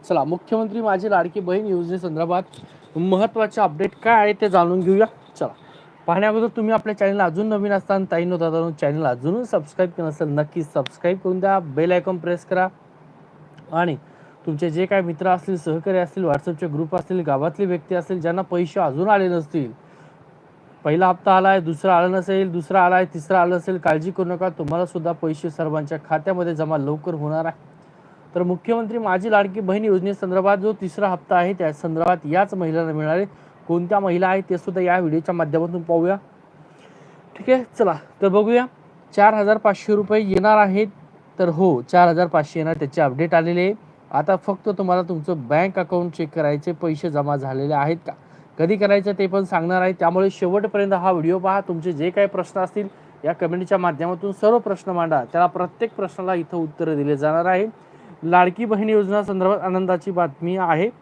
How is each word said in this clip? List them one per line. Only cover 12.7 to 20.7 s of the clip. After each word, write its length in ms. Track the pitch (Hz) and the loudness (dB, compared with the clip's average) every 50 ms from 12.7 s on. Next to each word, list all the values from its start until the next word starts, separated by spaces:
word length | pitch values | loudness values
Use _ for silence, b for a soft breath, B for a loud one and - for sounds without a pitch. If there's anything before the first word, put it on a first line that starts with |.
| - - - - - - - - - - - - - - - - - - - - | -4 -14 -20 -20 -20 -20 -20 -20 -20 -20 -20 -20 -20 -20 -20 -20 -20 -20 -16 -6
आणि 240 | 156 165 175 175 143 - B B B B B B B B - | -2 -2 0 0 -2 -6 B B B B B B B B -8
तुमचे 240 | 170 156 147 175 170 | -6 -4 -2 -4 -2
जे 160 | 151 170 185 | -2 -2 -2
काही 160 | 180 202 196 | 0 0 0
मित्र 240 | 180 170 165 151 185 | 0 -2 -6 -2 0
असतील, 300 | 185 180 175 - 196 190 | 0 0 0 0 -6 -6
सहकारी 420 | 170 - 165 156 165 156 196 185 185 | -4 -2 -4 -4 -2 -2 0 0 0
असतील, 260 | 175 - - 190 185 | -2 -2 -4 -4 0
WhatsApp-चे 420 | 160 143 143 - 185 165 147 180 | 0 0 0 -2 -6 -6 -4 -6
ग्रुप 280 | 165 143 151 165 156 180 | -4 -4 -4 -4 -2 -4
असतील, 260 | 180 165 - 185 185 | -6 -4 -2 -4 -2
गावातले 440 | 165 147 139 135 147 175 156 - 202 | 0 0 0 0 0 -4 -2 -2 -2
व्यक्ती 300 | 185 180 165 - - 185 | -2 -2 -4 -4 -4 -4
असतील, 260 | 175 165 - 190 180 | -4 -4 -4 -6 -4
ज्यांना 220 | 156 170 170 190 | -2 -2 -2 -2
पैसे 380 | 185 - 180 175 180 160 - 196 | -4 -2 -2 -2 -2 -2 0 0
अजून 280 | 180 147 131 147 185 208 | 0 0 0 0 2 2
आले 200 | 214 202 190 180 | 4 4 4 2
नसतील, 440 | 175 170 156 147 - 165 135 113 - - - B B B B B B B - - - - _ - - - - - | 0 -2 -4 -4 -4 -4 -4 -4 -8 -16 -20 B B B B B B B -20 -20 -20 -20 _ -20 -20 -20 -20 -20